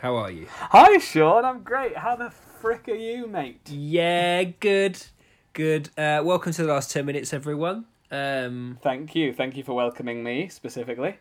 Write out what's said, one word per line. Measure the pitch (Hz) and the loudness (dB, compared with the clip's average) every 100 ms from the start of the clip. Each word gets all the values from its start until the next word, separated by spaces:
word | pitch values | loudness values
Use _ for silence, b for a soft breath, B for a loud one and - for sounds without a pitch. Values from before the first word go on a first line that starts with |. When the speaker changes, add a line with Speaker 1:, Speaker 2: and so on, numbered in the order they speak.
Speaker 1:
How | 131 120 | -4 -2
are | 101 | -4
you? | 85 80 | -10 -14
Speaker 2:
Hi, | - - 196 359 392 | -14 6 10 10 10
Sean. | - - - 214 | 4 4 6 6
I'm | 254 247 | 4 -2
great. | 185 - 247 196 | -4 -2 -2 -4
How | 196 240 | -4 -4
the | 240 | -8
frick | - - - 220 233 - | -14 -20 -6 -4 -4 -4
are | |
you, | 214 226 247 233 | -6 -6 -8 -6
mate? | 190 135 - - | -6 -8 -12 -14
Speaker 1:
Yeah, | 143 147 170 170 175 175 175 | -10 -2 0 2 2 0 0
good. | 180 175 208 196 196 190 - _ b b b | -2 -2 0 2 2 -2 -16 _ b b b
Good. | - 156 156 147 - | -4 -2 -2 -4 -2
Uh, | 151 151 | 0 2
welcome | 160 180 175 | 2 0 0
to | 160 | -2
the | 160 | 0
last | 139 135 | 0 -2
ten | 147 139 | -4 -4
minutes, | 143 131 | -6 -6
everyone. | 147 143 147 170 214 226 _ _ | -8 -6 -4 -4 -6 -10 _ _
Um, | 139 139 135 123 123 123 123 | -8 -4 -4 -6 -8 -10 -6
Speaker 2:
Thank | 139 131 156 | -4 -4 -6
you. | 160 143 | -2 -2
Thank | 120 131 131 | -2 -6 -6
you | |
for | 131 | -6
welcoming | 123 120 - 123 117 | -2 -2 -4 -8 -8
me, | 117 127 180 | -6 -6 -8
specifically. | - 120 - 120 120 156 208 | -10 -14 -10 -10 -6 -6 -8